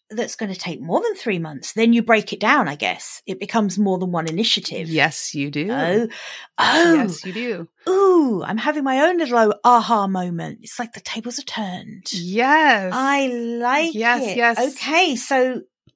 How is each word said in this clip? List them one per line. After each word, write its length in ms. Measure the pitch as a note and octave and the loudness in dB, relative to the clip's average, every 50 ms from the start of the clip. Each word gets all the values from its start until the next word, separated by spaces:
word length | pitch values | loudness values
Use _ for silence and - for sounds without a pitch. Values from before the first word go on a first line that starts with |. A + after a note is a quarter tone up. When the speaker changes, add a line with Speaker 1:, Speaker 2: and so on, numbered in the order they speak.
| _ _ | _ _
Speaker 1:
that's 240 | G#3+ A#3 G3+ - - | -8 -6 -6 -6 -6
gonna 200 | - A3+ G3 F#3 | -8 -8 -8 -8
take 240 | - - F#3 D3+ - | -8 -8 -8 -8 -8
more 220 | D#3+ E3 G3 E4+ | -4 -2 -2 0
than 140 | A4+ A4+ G4 | 0 -2 -4
three 240 | - - A#3 F#3+ E3+ | -4 -4 -4 -2 -2
months?" 340 | E3 D#3 D3 C3+ - - - | -4 -6 -10 -12 -14 -8 -2
Then 200 | G#3+ A3+ A#3 A#3 | 2 4 4 4
you 100 | A#3 A#3 | 4 4
break 280 | A#3 A3+ G#3+ G#3+ - | 4 2 2 2 -2
it 80 | - - | -6 -2
down, 280 | G#3 A3+ D4 C#4 F#3+ | 0 2 2 2 2
I 80 | C#3+ C#3+ | 0 -2
guess. 480 | C#3+ A2 F#2 - - - - - - - | -4 -4 -4 -4 -6 -10 -16 -16 -14 -10
It 140 | - F#3+ - | -10 -10 -8
becomes 400 | G3+ - - A3+ G#3 F#3+ E3+ G3+ | -8 -2 0 0 0 0 0 0
more 180 | G#3 G3 F#3 | 0 2 0
than 140 | F3+ F#3 F3+ | 0 -2 -4
one 180 | F3 E3 D#3+ D#3+ | -4 -4 -4 -4
initiative. 580 | E3 F#3 A3+ - - G3+ - - - F#2+ B2 | -2 -2 0 0 -2 -2 -4 -8 -8 -8 -6
Speaker 2:
Yes, 460 | E3 D#3+ D3+ C#3+ D#3 - - - - - | -2 0 2 2 0 0 -4 -8 -8 -6
you 160 | D3 C#3 D3 | -6 -6 -4
do. 180 | C#3+ D3 E3 G#3 | -4 -4 -4 -2
Speaker 1:
Oh. 360 | B3 D3+ D#3+ E3+ F#3+ A3+ A#3 A#3 - - - - - - - - _ - | -2 -2 0 0 2 0 0 -2 -6 -12 -16 -16 -16 -16 -18 -8 _ 0
Oh. 340 | - - C#4+ D#4+ E4+ E4+ E4 | 0 2 4 4 6 6 6
Speaker 2:
Yes, 320 | D4 A#3 F#3+ D#3+ D3 - | 4 2 0 -4 -6 -10
you 80 | F#3 F3+ | -10 -8
do. 340 | A3 B3 A#3+ G3 F3 E3+ - _ _ _ E4+ | -6 -6 -6 -6 -6 -8 -12 _ _ _ 0
Speaker 1:
Ooh, 540 | F#4 G4 G4 F#4+ F4+ E4+ C#4+ B3 G#3 E3+ - | 2 4 6 6 6 6 4 4 0 -2 -2
I'm 140 | C3+ G3 A3+ | -4 -4 -2
having 240 | A#3+ D4 D4 D4+ C4+ | -2 -2 -2 0 0
my 180 | C4+ C4 C4+ | 0 2 2
own 160 | D4+ F4+ F4+ | 2 2 2
little, 200 | E4+ D#4 A#3 A#3+ | 0 0 2 4
oh, 180 | A#3 A3 G#3 - - - | 4 4 4 2 4 4
aha 420 | B3 B3 A#3 F#3+ G3 A#3 G#3 G3 | 6 6 6 4 2 0 0 2
moment. 520 | G3 F#3+ F#3 F3+ F3+ E3+ E3 D#3+ D#3 D3+ - | 0 -2 -2 -4 -4 -6 -6 -8 -8 -12 -14
It's 160 | - - - | -14 -12 -10
like 160 | - A#3 A3 - | -10 -10 -10 -12
the 60 | G3+ | -14
tables 360 | - - - A#3 A3+ A#3+ A#3+ | -12 -10 -10 -10 -10 -8 -10
have 80 | - - | -10 -10
turned. 680 | - - A3+ G#3 F#3+ F3+ F3+ - - - F#3 - - - | -8 -8 -6 -6 -6 -8 -10 -12 -14 -18 -12 -10 -8 -8
Speaker 2:
Yes. 760 | F3+ E3+ F3+ G3 A3+ B3 C4+ D4+ D#4+ D#4 C#4 A#3 G3+ F#3+ F#3 G#3+ | -6 -6 -2 0 0 2 4 4 4 6 4 4 2 0 -2 -2
Speaker 1:
I 320 | B3+ C4+ C#4 C#4 C#4 C4+ | 0 0 2 2 2 0
like 680 | B3+ A#3+ A#3+ A#3 A#3 A#3 A#3 A#3+ B3 C4+ D4+ E4 E4 D4 | 0 -2 -4 -4 -6 -4 -2 -2 0 0 0 0 -2 -2
Speaker 2:
Yes, 260 | G#3+ A3+ A#3+ B3 A#3+ B3+ | 0 2 2 2 2 0
Speaker 1:
it. 140 | G3+ F3 | -2 0
Speaker 2:
yes. 220 | A#3+ A#3 A#3 A#3 A#3 B3 C#4 C4 | 2 2 2 4 2 0 0 -2
Speaker 1:
Okay, 400 | - - C4+ D#4 F4 F#4 D#4+ B3+ | -4 -4 0 2 2 2 2 0
so 480 | A#3 - - C#4 B3+ B3+ B3+ B3 - - _ _ _ _ _ _ | -2 -2 0 2 2 2 2 0 -4 -10 _ _ _ _ _ _